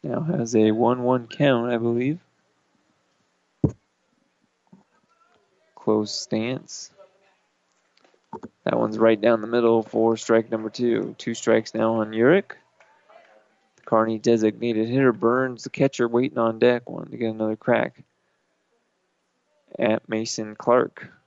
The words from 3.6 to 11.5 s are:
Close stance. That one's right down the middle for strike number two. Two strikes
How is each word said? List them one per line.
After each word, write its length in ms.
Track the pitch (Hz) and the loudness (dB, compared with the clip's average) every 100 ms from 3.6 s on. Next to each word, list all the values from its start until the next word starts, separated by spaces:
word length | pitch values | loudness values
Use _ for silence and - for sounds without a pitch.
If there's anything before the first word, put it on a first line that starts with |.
| - - _ _ _ _ _ _ _ _ _ - _ _ _ _ _ _ _ _ _ - | -4 -4 _ _ _ _ _ _ _ _ _ -20 _ _ _ _ _ _ _ _ _ -10
Close 380 | - 107 107 | -2 -2 -2
stance. 760 | - - 110 117 131 - - - _ - _ _ _ _ _ _ _ _ _ _ _ _ - - _ | -8 -6 -6 -4 -8 -12 -20 -20 _ -20 _ _ _ _ _ _ _ _ _ _ _ _ -20 -20 _
That 140 | - 117 | 0 2
one's 220 | 117 107 | 2 4
right 200 | 113 107 | 6 6
down 220 | 110 113 | 4 2
the 60 | 107 | 2
middle 340 | 120 117 113 | 2 4 4
for 340 | 110 113 113 113 | 2 0 2 2
strike 360 | - 113 110 | 2 2 2
number 180 | 113 110 | -6 -6
two. 460 | - 120 113 101 113 | -2 0 0 -2 -8
Two 160 | - | -10
strikes 400 | 117 - | -6 2